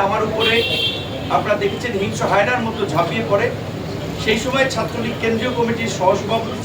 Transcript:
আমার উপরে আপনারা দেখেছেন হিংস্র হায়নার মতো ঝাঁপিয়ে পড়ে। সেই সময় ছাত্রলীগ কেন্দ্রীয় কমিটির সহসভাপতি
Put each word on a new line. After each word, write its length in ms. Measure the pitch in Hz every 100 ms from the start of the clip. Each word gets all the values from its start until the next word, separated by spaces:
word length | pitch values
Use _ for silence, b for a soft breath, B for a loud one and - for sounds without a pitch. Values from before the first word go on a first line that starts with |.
| 196
আমার 160 | 214 214
উপরে 260 | 220 226 226 - - - - - - - 175
আপনারা 200 | 202 208
দেখেছেন 300 | 196 - 240 196
হিংস্র 220 | 208 - 196
হায়নার 340 | 196 220 247 226
মতো 140 | 202 196
ঝাঁপিয়ে 320 | 170 170 226 226
পড়ে। 160 | 202 - - - - - - - -
সেই 140 | 214 226
সময় 220 | 262 269 254
ছাত্রলীগ 400 | 226 208 233 226 -
কেন্দ্রীয় 300 | 226 226 254 240
কমিটির 360 | 226 226 226 -
সহসভাপতি 600 | 180 202 208 226 - -